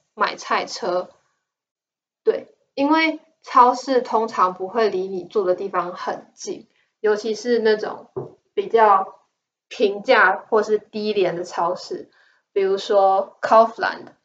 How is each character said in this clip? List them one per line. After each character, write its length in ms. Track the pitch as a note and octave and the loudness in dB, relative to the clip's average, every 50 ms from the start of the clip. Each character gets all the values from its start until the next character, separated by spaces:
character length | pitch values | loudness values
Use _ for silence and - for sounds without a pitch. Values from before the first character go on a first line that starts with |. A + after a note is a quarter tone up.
| _ _ _ | _ _ _
买 220 | G#3+ G3+ F3+ - | -4 -4 -4 -4
菜 300 | - - - A#3 G3+ - | -8 -6 -4 -4 -4 -4
车。 420 | - - - A#3 F#3 F3 F3+ F#3 - _ _ _ _ _ _ _ _ _ _ _ _ _ _ _ _ _ _ _ _ _ _ _ | -6 -10 -6 -6 -4 -2 -4 -4 -6 _ _ _ _ _ _ _ _ _ _ _ _ _ _ _ _ _ _ _ _ _ _ _
对， 300 | - - - - - _ _ _ _ _ | -2 -2 -2 -8 -14 _ _ _ _ _
因 160 | C4+ C#4 C#4+ | -2 0 2
为 300 | D#4 D#4+ D#4+ D#4+ D4+ - - _ _ _ _ | 2 2 2 0 -2 -4 -12 _ _ _ _
超 320 | - - C4 B3 B3 B3+ | 0 4 6 6 6 4
市 280 | B3+ - C4+ C4 A#3+ - | 0 -4 0 0 0 0
通 260 | - A#3 A3 A3+ A3+ | 0 -2 -2 -2 -2
常 240 | - - F#3 F3+ F#3 | 0 0 0 0 0
不 160 | - F#3+ F#3 | -6 -10 -6
会 200 | - A#3+ A3 G3+ | -2 0 0 0
离 200 | F#3 F#3 F#3+ F#3+ | 0 -2 -6 -6
你 160 | G3 F3+ F3 | -6 -8 -10
住 200 | - - G#3+ F#3+ | -4 -4 -2 0
的 100 | F3+ F3+ | 0 -2
地 140 | F3+ G3 F#3+ | -2 -4 -4
方 260 | F#3 F3+ F3 F3 F3+ | -4 -4 -6 -6 -8
很 360 | - - G#3+ - - - _ _ | -8 -8 -8 -8 -8 -12 _ _
近， 340 | _ - G#3 - - - _ _ _ _ _ _ _ | _ -12 -12 -12 -12 -14 _ _ _ _ _ _ _
尤 160 | - G#3+ G#3+ | -2 0 0
其 180 | G#3 - A3+ G#3+ | 0 -2 -6 -6
是 240 | G#3 - A#3+ A#3+ A3 | -4 -2 -2 0 2
那 160 | G#3+ A3 G#3+ | 2 2 0
种 340 | G#3 - - - - - - _ - - - - _ _ _ _ | 0 -2 -8 -10 -12 -16 -14 _ -12 -12 -12 -16 _ _ _ _
比 160 | G#3 G3 F#3+ | -6 -4 0
较 520 | - A3+ A3 G#3 G3 F#3+ F#3+ - - _ _ _ _ _ _ _ _ _ _ _ | 4 4 6 6 6 4 2 -2 -10 _ _ _ _ _ _ _ _ _ _ _
平 340 | - - A#3+ G3 G3+ G3+ G3+ | -4 -2 0 0 0 -4 0
价 420 | B3+ B3 A3 G3 F#3 G3 - - - | 2 4 4 6 4 2 0 -4 -2
或 120 | A#3 G#3+ G#3 | 0 0 0
是 160 | G#3+ G#3+ G#3 | 0 -2 -4
低 340 | - _ - G#3+ G#3 G#3+ G#3 | -4 _ -10 -6 -4 -2 0
廉 220 | G#3 F#3 E3+ E3 | 0 0 0 -2
的 80 | E3+ F3 | -4 -8
超 300 | - - F#3+ E3+ F3 F3+ | -8 -6 -4 -2 -2 -4
市， 360 | - - - F#3+ - - - _ _ _ _ _ _ _ _ _ | -6 -8 -12 -12 -12 -12 -18 _ _ _ _ _ _ _ _ _
比 80 | G3 | -2
如 160 | G3 F#3+ G3 | 0 0 0
说 600 | G3 - - G#3 G3+ G3 F#3+ F#3+ G3 G3 - - _ | -2 -2 2 2 4 4 4 4 2 0 -4 -8 _
Kaufland 720 | - - G#3+ A3+ A3+ A3+ - - G3 F#3+ D#3+ - - - - _ | 0 4 6 6 6 4 2 -4 -4 -4 -4 -8 -14 -20 -20 _